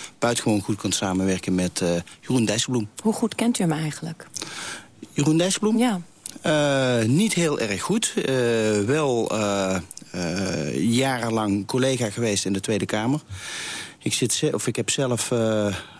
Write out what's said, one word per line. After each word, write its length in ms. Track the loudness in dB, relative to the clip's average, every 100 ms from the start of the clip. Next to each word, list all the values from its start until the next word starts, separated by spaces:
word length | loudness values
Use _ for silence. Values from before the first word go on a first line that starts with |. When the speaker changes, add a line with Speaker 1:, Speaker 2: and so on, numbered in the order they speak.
| -16 -2
Speaker 1:
buitengewoon 420 | 0 2 2 0
goed 140 | 0 -2
kon 160 | -2
samenwerken... 640 | -2 0 0 2 0 0
met, 260 | 0 0 0
eh, 80 | 0 0 -4 -10
Jeroen 240 | -2 2
Dijsselbloem. 440 | 2 0 0 -2 -4 -2
Speaker 2:
Hoe 100 | -2
goed 220 | 0 -2
kent 240 | 0 0 2
u 40 |
hem 100 | 2
eigenlijk? 540 | 0 -2 -6 -10 -12 -12 -12 -10 -10 -10 -12 -16 -20 -8
Speaker 1:
Jeroen 240 | 0 2 4
Dijsselbloem? 420 | 2 0 2 2
Speaker 2:
Ja. 220 | 2 0 -6 -14 -16 -4
Speaker 1:
Eh, 600 | 0 2 2 2 2 2
niet 320 | 4 4 2
heel 260 | 2 2 0
erg 200 | -2 -2
goed. 300 | 0 0 0 -2
Eh, 180 | 0 2 2 2 4 2
wel, 500 | 2 2 2 0 0
eh, 460 | 0 0 0 0 -2 -6 -14 -10
eh, 800 | -6 -4 -2 -2 -2 -2 0 2
jarenlang 720 | 2 2 0 0 0 0 0 0
collega 440 | 0 2 0 -2
geweest 340 | 0 0 0
in 80 | 0
de 80 | -2
Tweede 260 | 0 -2 0
Kamer. 340 | -2 0 -2 -6 -14 -12 -10 -10 -10 -12 -8
Ik 100 | -4
zit 200 | 0 0
ze-, 220 | 0 0
of 120 | 0 -2
ik 100 | -2
heb 140 | -2
zelf, 400 | 0 0 0 0
eh, 440 | 2 2 2 0 -2 -8